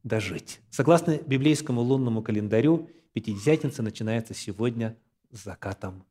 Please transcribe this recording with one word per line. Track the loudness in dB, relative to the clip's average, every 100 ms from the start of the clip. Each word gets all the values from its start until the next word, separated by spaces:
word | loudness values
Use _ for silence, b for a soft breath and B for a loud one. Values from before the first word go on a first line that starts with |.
дожить. | -2 -2 -2 -8 -10 -20 _
Согласно | 0 4 6 4 -2
библейскому | 0 2 4 2 0 0
лунному | 2 2 2 0
календарю, | 0 -2 2 4 4 2 -2 B B
Пятидесятница | -8 -6 -2 2 2 0 -4
начинается | -6 -4 -2 -2 -4
сегодня | -10 -10 -2 -2 -2 -6 -6 _ _ _
с | -18
закатом | -16 -10 -10 -8 -10 -14 -20